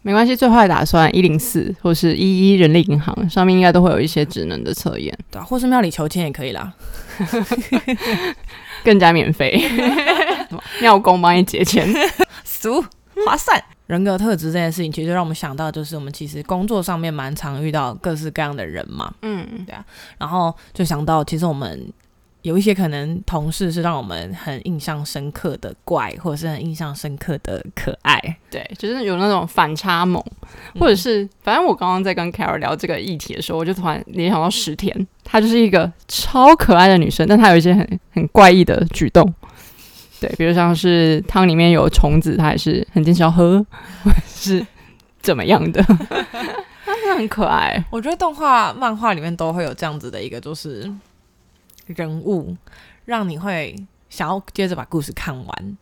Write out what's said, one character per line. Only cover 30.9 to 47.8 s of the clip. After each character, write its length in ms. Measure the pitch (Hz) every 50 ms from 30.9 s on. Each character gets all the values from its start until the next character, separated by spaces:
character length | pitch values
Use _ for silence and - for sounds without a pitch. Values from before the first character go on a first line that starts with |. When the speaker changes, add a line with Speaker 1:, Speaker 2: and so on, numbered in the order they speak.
| 208
Speaker 1:
是， 320 | - 175 240 226 208 202 196 _ _ _
反 120 | - 220
正 80 | 294 359
我 120 | 339 214
刚 160 | - 180 180
刚 120 | 180 185 190
在 120 | 190 185
跟 180 | 180 170 175 170
Carol 240 | - - 165 170
聊 180 | 165 - 123 151
这 140 | 151 - -
个 100 | 165 -
议 200 | - 190 175 147
题 160 | - - -
的 80 | - 160
时 100 | - 175
候， 60 | 160
我 60 | 165
就 100 | 165 190
突 120 | 185 180
然 160 | 170 151 - -
联 240 | - - 185 170 180
想 100 | 214 160
到 80 | 160 175
石 260 | 214 - - - 151
田， 320 | - - 190 - - 190 - _ _ _
她 160 | - - 220
就 80 | 214
是 140 | 226 226 240
一 80 | 233 214
个 240 | 185 180 165 170 - _ _ -
超 460 | - - - - - 262 254 285 330
可 180 | 320 - - 202
爱 140 | 170 180 190
的 80 | 190
女 140 | 180 160 -
生， 160 | - - 160 -
但 100 | 208 214
她 120 | 226 202
有 60 | 175 170
一 20 |
些 140 | 160 180 180
很， 260 | 208 - - - 185 _ _ _
很 140 | 185 151 156
怪 220 | _ 240 196 185
异 140 | 180 190 175
的 180 | - - - -
举 240 | 165 - - 165 131
动。 240 | - 185 160 190 170 - - - - - - - - - - - - - - _ _ -
对， 120 | - - - -
比 60 | 160
如 100 | 165 175
像 180 | 180 175 170 170
是 480 | 160 - 180 175 170 165 160 156 156 -
汤 260 | - - 185 185 180
里 40 | 160
面 200 | 165 170 170 170
有 180 | 151 151 160
虫 300 | - - - 147 147 160
子， 160 | 160 156 -
她 80 | - 160
还 120 | 156 151
是 300 | 156 - 156 151 - - - -
很 100 | 180 156
坚 100 | 160 175
持 120 | 175 170
要 40 | 165
喝， 300 | 165 175 175 170 180 196 214 - - - - - - - -
或 60 | 202 -
者 40 | 180 - -
是 360 | - - - 196 190 180 226 - _ _ - _ _ _ _ _ _ _
怎 160 | - - 170
么 80 | 123 -
样 160 | - - - 160 165 165
的。 100 | - 190
<laughs> 1040 | - 214 165 196 - - 392 - - - 233 247 - - 403 381 _ - _ -
她 80 | 403 403
真 140 | 453 440 403
的 60 | 381
很 100 | 339 220
可 180 | 214 - 214 208
爱。 400 | 160 - 78 80 69 - -